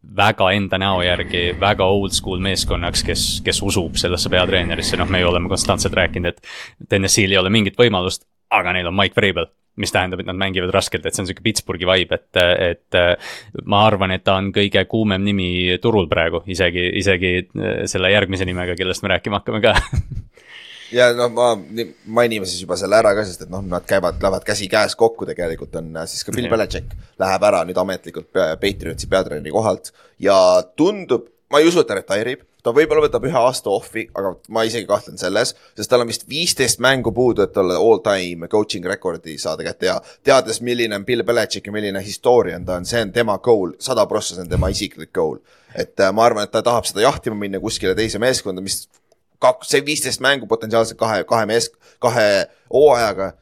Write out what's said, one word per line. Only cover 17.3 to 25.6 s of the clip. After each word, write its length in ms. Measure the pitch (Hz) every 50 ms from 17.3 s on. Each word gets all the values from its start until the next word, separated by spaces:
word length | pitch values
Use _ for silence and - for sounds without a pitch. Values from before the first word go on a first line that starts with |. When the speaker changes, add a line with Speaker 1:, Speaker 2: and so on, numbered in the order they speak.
| 90 90 92 _ _
Speaker 1:
äh, 300 | 101 101 98 - - - 98
selle 240 | - 95 92 92
järgmise 340 | 101 104 101 90 95 90 95
nimega, 300 | 90 90 90 90 90 87
kellest 300 | 85 92 92 90 - -
me 80 | 101 92
rääkima 240 | 87 _ 117 104 98
hakkame 220 | - - 113 110 101
ka. 120 | 113 101 -
<laughs> 80 | - - - - - - - - - - _ _ _ _ - - - - - - - -
Speaker 2:
Ja 140 | 117 120 123 123 120
noh, 140 | 120 120 120
ma 220 | 113 113 120 123 113
ni-, 300 | 104 85 71 104 113 117 85 - _ _
mainime 400 | 101 110 113 123 117 113 107 92
siis 220 | 87 87 90 90
juba 100 | 82 90
selle 220 | 85 98 95 104 110
ära 140 | 117 104 101
ka, 80 | 104 107
sest 220 | 95 90 - 92
et 60 | 87 90
noh, 80 | 95 98
nad 220 | 95 87 87 - -
käivad, 300 | 104 98 90 87 82 -
lähevad 240 | 101 98 95 92 -
käsikäes 540 | - 104 - 104 95 110 107 104 98 - -
kokku 240 | 117 113 - - 98
tegelikult 540 | 82 78 78 87 85 82 -